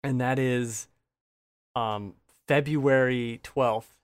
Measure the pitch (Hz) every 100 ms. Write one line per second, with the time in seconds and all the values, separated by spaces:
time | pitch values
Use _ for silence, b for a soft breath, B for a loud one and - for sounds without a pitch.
0 | 139 127 127 131 131 123 120 110 - _
1 | _ _ _ _ _ _ _ 123 113 104
2 | 101 - _ _ - 143 147 151 139 135
3 | 127 127 120 117 - - 123 220 - _